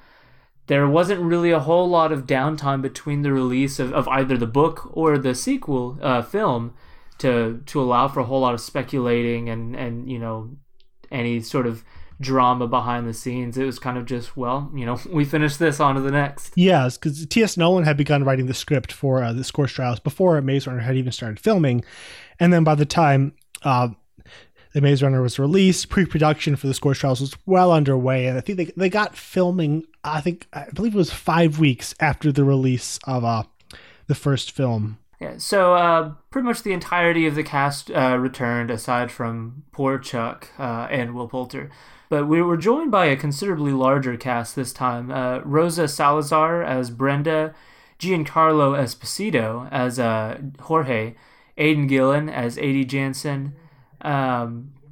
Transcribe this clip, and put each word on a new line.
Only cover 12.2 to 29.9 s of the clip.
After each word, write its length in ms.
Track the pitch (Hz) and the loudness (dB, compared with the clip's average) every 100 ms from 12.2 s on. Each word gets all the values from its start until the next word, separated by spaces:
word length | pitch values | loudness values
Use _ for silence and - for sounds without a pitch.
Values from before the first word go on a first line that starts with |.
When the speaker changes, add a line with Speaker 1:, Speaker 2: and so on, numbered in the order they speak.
Speaker 1:
drama 460 | 131 131 123 123 120 | 0 2 4 2 0
behind 420 | 123 117 120 117 | -2 -2 -4 -6
the 60 | |
scenes. 420 | 113 127 123 120 127 | -8 -6 -6 -6 -4
It 80 | |
was 140 | 135 120 | -4 -4
kind 180 | 131 123 | -6 -6
of 80 | |
just, 320 | 117 123 - - | -6 -8 -8 -6
well, 340 | 123 135 147 | -4 -4 -6
you 100 | 143 | -6
know, 140 | 117 123 | -4 -6
<laughs> 60 | - | -2
we 140 | 151 | 0
finished 340 | 143 156 151 143 | 0 2 0 2
this, 220 | 160 143 | 0 2
on 140 | 143 | 2
to 80 | 135 | 2
the 80 | 135 | 0
next. 420 | 143 143 - - 175 | 0 0 -4 -4 4
Speaker 2:
Yes, 420 | 185 165 127 - | 6 6 4 -2
'cause 260 | 160 143 160 | -4 -4 -2
T 120 | 233 | 0
S 140 | 214 - | 2 2
Nolan 280 | 170 185 | 2 4
had 120 | 156 147 | 2 2
begun 280 | 147 143 | 2 2
writing 220 | 135 131 127 | 2 2 0
the 60 | |
script 400 | 131 - 139 - | -4 -2 -2 -2
for, 300 | - 139 131 | -4 0 0
uh, 100 | 120 | 0
the 120 | 117 | -4
Scorch 280 | 127 - 139 | -4 -2 -2
Trials 280 | - 123 120 | -2 -2 -2
before 380 | 147 - 185 156 | -4 2 2 4
Maze 240 | 135 139 135 | 2 0 -2
Runner 140 | 127 | -4
had 160 | 117 131 | -2 -2
even 160 | 127 | -2
started 260 | - 113 104 | -6 -8 -2
filming. 420 | 214 202 143 123 - - - - - - | 2 4 4 0 -4 -12 -20 -20 -14 2
And 120 | 175 | 4
then 120 | 170 | 6
by 100 | 156 | 4
the 100 | 147 | 4
time, 480 | 147 - 151 139 139 - _ - | 2 4 4 4 2 -4 _ -6
uh, 260 | 151 123 123 107 _ _ - - - _ _ | -2 0 0 -4 _ _ -20 -20 -20 _ _
the 80 | 147 | 2
Maze 200 | 143 139 | 4 4
Runner 200 | 139 131 | 4 2
was 160 | 123 - | 0 0
released, 500 | 139 190 190 175 - | 2 4 4 4 0
pre-production 680 | - 165 160 151 151 160 | 0 0 2 2 2 0
for 120 | 139 135 | -2 -2
the 80 | |
Scorch 240 | 131 147 131 | -2 -2 0
Trials 240 | 135 127 | 0 -2
was 120 | 139 - - | -4 -8 2
well 260 | 185 180 | 4 6
underway. 540 | 160 143 131 127 131 127 | 4 4 2 0 0 0
And 100 | 127 | -2
I 60 | |
think 160 | 156 185 | -4 -4
they, 60 | 165 - | -4 -2
they 140 | 190 | 0
got 260 | 208 208 - | 0 -2 -6
filming, 680 | - 185 180 180 151 156 160 | -4 0 2 2 0 0 -4